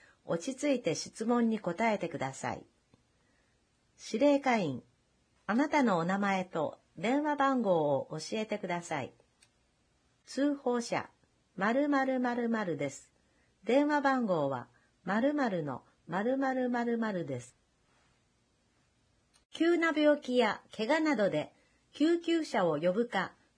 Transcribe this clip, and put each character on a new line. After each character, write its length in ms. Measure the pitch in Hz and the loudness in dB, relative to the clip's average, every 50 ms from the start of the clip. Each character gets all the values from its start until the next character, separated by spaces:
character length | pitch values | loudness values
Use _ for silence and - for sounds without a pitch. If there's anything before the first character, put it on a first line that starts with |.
| - - _ _ _ | -20 -20 _ _ _
落 280 | - 160 170 - 269 254 | -4 -4 -4 -4 -6 -8
ち 0 | |
着 240 | - - 294 269 247 | -2 0 0 0 0
い 40 | - | 0
て 120 | 170 151 | -2 -4
質 300 | - - - - - 226 | -4 -6 -10 -8 -6 -2
問 240 | 226 240 240 233 226 | 0 2 2 2 2
に 100 | 220 208 | 0 0
答 320 | - 180 170 170 226 233 | -2 -4 -2 0 0 0
え 60 | 214 | 0
て 140 | 190 175 165 | 0 -4 -6
く 80 | - 135 | -6 -4
だ 160 | 139 135 131 | -6 -6 -6
さ 180 | - - 123 101 | -6 -6 -6 -6
い。 100 | 69 - _ _ _ _ _ _ _ _ _ _ _ _ _ _ _ _ _ _ _ _ _ _ _ _ _ _ | -8 -10 _ _ _ _ _ _ _ _ _ _ _ _ _ _ _ _ _ _ _ _ _ _ _ _ _ _
司 220 | _ - - - 220 | _ -14 -6 0 4
令 220 | 269 294 285 277 | 4 6 4 4
課 180 | 277 269 240 220 | 4 2 2 2
員、 240 | 190 147 131 117 - _ _ _ _ _ _ _ _ _ _ _ _ | 2 -2 -4 -6 -8 _ _ _ _ _ _ _ _ _ _ _ _
あ 80 | - 202 | -2 0
な 160 | 240 294 302 | 0 2 2
た 120 | 311 302 269 | 2 2 4
の 140 | 226 190 | 4 4
お 80 | 170 165 | 2 2
名 140 | 175 190 202 | 0 0 0
前 260 | 202 202 196 190 180 | 0 0 0 0 -2
と 340 | 185 - 165 151 - - - _ _ - - | -4 -2 -2 -2 -2 -4 -8 _ _ -14 -6
電 240 | 165 220 262 285 294 | -2 0 0 0 0
話 140 | 302 294 | 0 0
番 260 | 285 277 269 269 254 226 | 2 2 2 2 2 2
号 340 | 202 180 165 151 147 139 | 4 4 4 4 2 2
を 120 | 131 - - | 0 -2 -4
教 300 | 156 156 - - 208 220 | -8 -10 -8 -6 -4 -4
え 40 | 214 | -4
て 140 | 214 214 208 | -4 -4 -6
く 100 | - 180 | -4 -4
だ 140 | 175 175 170 | -4 -4 -4
さ 200 | - 160 143 123 | -4 -6 -6 -6
い。 100 | - - _ _ _ _ _ _ _ _ _ _ _ _ _ _ _ _ _ _ _ _ _ _ | -6 -10 _ _ _ _ _ _ _ _ _ _ _ _ _ _ _ _ _ _ _ _ _ _
通 280 | - - - 277 294 285 | -12 -4 -2 0 0 -2
報 280 | 285 - 247 240 240 233 | -2 -2 -2 -2 -2 -2
者、 260 | - 185 143 - - _ _ _ _ _ _ _ _ - | -4 -4 -6 -6 -6 _ _ _ _ _ _ _ _ -8
〇 320 | - 190 214 233 269 294 294 | -4 -2 0 2 2 2 2
〇 320 | 285 269 269 262 262 254 | 2 2 2 0 0 -2
〇 280 | 247 247 240 240 240 233 | -2 -2 -2 -2 -2 -2
〇 260 | 233 220 214 180 156 | -2 -2 -2 -2 -4
で 140 | 139 147 139 | -4 -4 -6
す。 200 | - - - _ _ _ _ _ _ _ _ _ _ _ - | -6 -8 -20 _ _ _ _ _ _ _ _ _ _ _ -2
電 260 | - 240 277 294 294 | 2 4 4 4 4
話 140 | 302 294 269 | 2 2 2
番 240 | 277 269 262 240 | 2 2 2 0
号 240 | 202 185 160 143 139 | 0 0 0 0 0
は、 180 | 135 123 120 - _ _ _ _ _ _ - | -2 -4 -8 -10 _ _ _ _ _ _ -6
〇 280 | 180 190 220 233 285 294 | -2 -2 2 2 2 2
〇 300 | 294 269 233 190 175 156 | 2 0 0 0 -2 -4
の 200 | 143 127 - - _ _ _ _ - | -4 -6 -8 -10 _ _ _ _ -6
〇 280 | 165 185 208 240 262 | -4 -2 0 0 0
〇 320 | 269 269 262 262 262 254 247 | 0 0 -2 0 0 -2 -2
〇 300 | 240 240 240 233 233 233 | 0 -2 0 0 0 -2
〇 260 | 226 220 202 180 165 | -2 -2 -2 -4 -4
で 160 | 139 135 123 | -4 -6 -8
す。 160 | 123 - - _ _ _ _ _ _ _ _ _ _ _ _ _ _ _ _ _ _ _ _ _ _ _ _ _ _ _ _ _ _ _ _ _ _ _ _ _ _ _ | -8 -12 -20 _ _ _ _ _ _ _ _ _ _ _ _ _ _ _ _ _ _ _ _ _ _ _ _ _ _ _ _ _ _ _ _ _ _ _ _ _ _ _
急 280 | - - 320 339 349 330 | -4 0 2 2 4 2
な 140 | 330 330 302 | 2 0 2
病 240 | 302 302 294 294 294 | 4 4 4 4 4
気 160 | 294 - 247 | 0 -2 2
や 240 | 247 226 208 - - - - - | 2 2 2 0 -4 -8 -16 -8
怪 120 | - 220 220 | -6 -2 0
我 120 | 294 320 | 0 2
な 160 | 320 311 285 | 2 2 2
ど 140 | 220 208 185 | 2 2 2
で 240 | 147 151 147 - _ _ _ _ _ _ _ _ - | 2 0 -4 -4 _ _ _ _ _ _ _ _ -4
救 280 | - 285 320 339 339 | 0 2 2 2 2
急 240 | 339 330 339 330 311 | 0 0 0 0 0
車 220 | 294 - 226 185 | 0 0 0 2
を 120 | 170 156 147 | 2 2 2
呼 140 | 160 180 180 | 0 0 2
ぶ 160 | 214 240 240 | 0 0 0
か、 240 | - 196 175 - - _ _ _ _ | 0 -4 -4 -4 -8 _ _ _ _